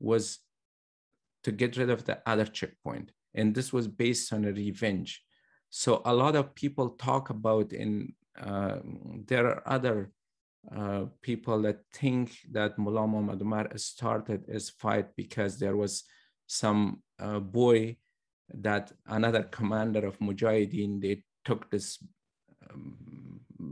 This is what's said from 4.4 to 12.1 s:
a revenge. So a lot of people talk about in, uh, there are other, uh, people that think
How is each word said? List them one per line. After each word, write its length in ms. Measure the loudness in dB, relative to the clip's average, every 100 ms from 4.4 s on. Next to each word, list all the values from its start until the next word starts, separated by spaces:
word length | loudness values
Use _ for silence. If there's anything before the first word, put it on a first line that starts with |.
a 80 | 0
revenge. 720 | 0 -4 -2 -2 -2 -4 -10 _ _ _ _ _
So 320 | -2 2 4
a 80 | 4
lot 220 | 4 4
of 220 | 4 0 -2
people 340 | -4 -2 -2
talk 400 | -2 0 0 -2
about 420 | -2 2 2 2
in, 420 | -2 -4 -4 -6 -12 _ -12
uh, 420 | -6 -2 -2 -4 -8 -12 -12 -10 -2
there 180 | 2 2
are 160 | 2
other, 460 | -2 0 2 0 -4 -12 _ _ _ _ -14
uh, 300 | -8 -4 -4 -4 -8
people 400 | -6 -4 0 2
that 220 | 2 0 _
think 440 | -2 0